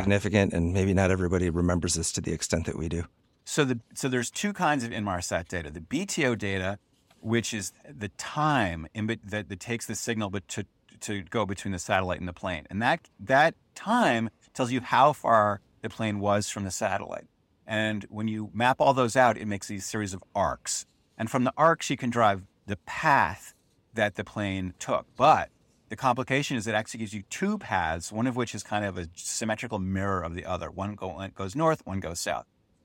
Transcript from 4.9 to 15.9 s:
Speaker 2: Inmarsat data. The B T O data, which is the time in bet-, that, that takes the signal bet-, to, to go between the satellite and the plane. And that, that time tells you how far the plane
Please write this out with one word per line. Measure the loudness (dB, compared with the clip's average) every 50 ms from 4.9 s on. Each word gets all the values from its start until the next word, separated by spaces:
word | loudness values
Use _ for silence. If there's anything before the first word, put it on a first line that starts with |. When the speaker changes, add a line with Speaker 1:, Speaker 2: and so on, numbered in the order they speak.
Speaker 2:
Inmarsat | -4 -4 -4 -2 -2 -2 -2 -2 -2 -4 -4 -4
data. | -6 -6 -6 -6
The | -10 -12
B | -10 -6 -4 -4 -4
T | -4 -2 0 0
O | 0 0
data, | 0 -2 -2 -2 -2 -2 -4 -4 -6 _ _ _ _ _ _ _ _
which | -4 0 0 0 0 0 -4
is | -6 -6 -8 -10 _ -20 -20
the | -14 -10 -10 -10
time | -10 -10 -12 -8 -4 0 0 2 2 2 2 0 -2 -4 -8 -10 -8
in | -6 -4
bet-, | -4 -4 -4 -6
that, | -8 -8 -8 -6 -8
that | -10 -10
takes | -6 -6 -6 -6 -6
the | -6 -8
signal | -6 -4 -4 -2 -2 -2 -4
bet-, | -4 -6 -8 -8
to, | -8 -8 -8 -10 _ _ _ _ -20 -14
to | -8 -6 -6 -6 -6
go | -4 -2 -2 -2
between | -2 -4 -6 -6 -6 -6
the | -4
satellite | -2 0 0 2 2 0 -2 -4
and | -4 -8
the | -8
plane. | -8 -6 -6 -6 -6 -8 -8
And | -4 -2 0
that, | 2 0 0 _ _ _ -10
that | -2 2 4 6 6 4 2 _ _ _ -20
time | -10 -4 0 2 4 4 4 4 2 0 -2 -6 _ _ _ -4
tells | -4 -2 0 0
you | -2
how | -2 2 6 6 8 6 6
far | 4 2 6 6 6 6 6 2 0 _ _ _ _ -10
the |
plane | -8